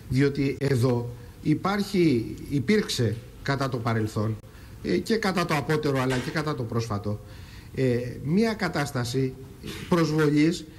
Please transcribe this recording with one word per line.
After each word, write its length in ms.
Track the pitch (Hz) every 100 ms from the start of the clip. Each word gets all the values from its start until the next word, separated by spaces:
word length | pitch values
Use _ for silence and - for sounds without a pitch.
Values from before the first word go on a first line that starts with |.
| -
διότι 460 | 127 143 139 139 -
εδώ 540 | 139 123 127 120 120 - - -
υπάρχει, 920 | 156 147 185 208 196 185 165 120 - - -
υπήρξε 640 | 143 123 208 - - 113 - - -
κατά 260 | - 135 135
το 80 | 127
παρελθόν, 600 | 113 113 107 113 107 107 - - - -
ε, 140 | - 180
και 180 | - 220
κατά 300 | 208 185 170
το 100 | 151
απότερο, 460 | 135 156 151 135
αλλά 160 | 127 127
και 120 | 123
κατά 240 | 160 151 131
το 80 |
πρόσφατο, 560 | 113 113 113 101 104 104 - - - - - -
ε, 220 | 131 120 123 110
μία 300 | 127 185 226
κατάσταση 800 | 214 175 165 139 127 120 131 131 - - - - - -
προσβολής 760 | 170 151 156 147 147 156 - -